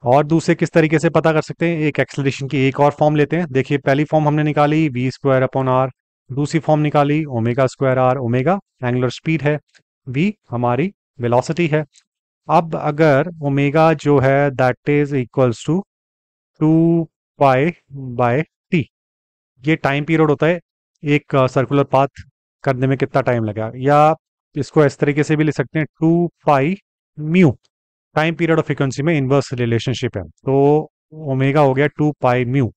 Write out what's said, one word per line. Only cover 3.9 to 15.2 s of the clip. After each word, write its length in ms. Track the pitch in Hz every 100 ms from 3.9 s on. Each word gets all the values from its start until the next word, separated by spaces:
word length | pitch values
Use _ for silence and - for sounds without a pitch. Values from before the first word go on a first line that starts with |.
| 139
फॉर्म 220 | 151 156 151
हमने 160 | 151
निकाली 460 | 151 147 147 156 160
वी 220 | 123 127
स्क्वायर 340 | - 139 131
upon 240 | 127 135 131
r, 220 | 127 131 - _ _ _
दूसरी 300 | 131 147 165
फॉर्म 200 | - 151
निकाली 440 | 151 147 143 147
ओमेगा 420 | 151 123 113 120 135
स्क्वायर 320 | - 135 127
r, 180 | 127 127
ओमेगा 420 | 123 123 131 196 - _
एंगुलर 260 | 127 123 127
स्पीड 320 | - - 160
है, 160 | 139 151 _ _ _ _ -
v 220 | 127 190 208 _
हमारी 420 | 120 120 123 180 - _ _
वेलोसिटी 460 | 120 120 - 151 170
है। 180 | 151 151 _ _ _ _ _ -
अब 280 | 156 165 156
अगर 540 | 147 147 160 139 156 165
ओमेगा 500 | 143 139 143 147 160
जो 260 | 156 147 143
है 320 | 127 139 143
that 380 | 135 127 123 -
is 260 | 147 143
equals 500 | 143